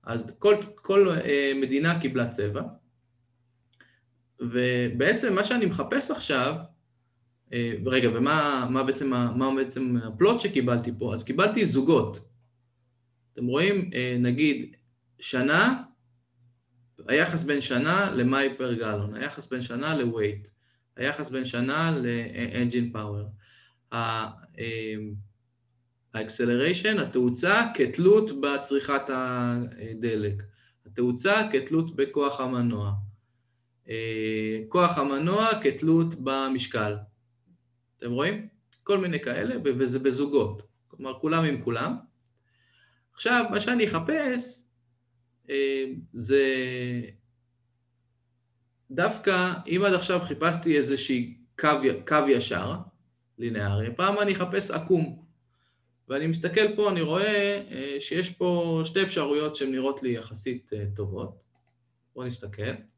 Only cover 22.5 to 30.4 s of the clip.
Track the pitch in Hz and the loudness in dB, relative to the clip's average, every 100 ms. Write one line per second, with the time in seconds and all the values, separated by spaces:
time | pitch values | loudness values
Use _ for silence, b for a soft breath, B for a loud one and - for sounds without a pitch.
22.5 | 123 120 123 120 110 104 104 104 - b | -2 0 0 -2 -4 -6 -6 -8 -14 b
23.5 | b b b _ 117 117 113 110 - - | b b b _ -4 -4 -4 -6 -12 -20
24.5 | - 113 113 110 107 107 104 - _ _ | -10 -8 -6 -6 -8 -8 -12 -14 _ _
25.5 | _ _ _ _ _ _ 107 110 - 120 | _ _ _ _ _ _ -8 -8 -2 0
26.5 | 120 151 180 214 214 135 127 123 120 175 | 2 2 0 0 0 0 2 2 2 2
27.5 | 214 226 - 123 - 180 214 214 139 143 | 2 2 0 0 4 8 8 6 -2 -2
28.5 | 139 - 139 135 139 139 131 127 123 123 | -2 0 -2 0 -2 -2 -4 -2 -2 0
29.5 | 120 120 - 110 113 117 107 104 101 | -2 -4 -10 -12 -4 -2 0 -2 -4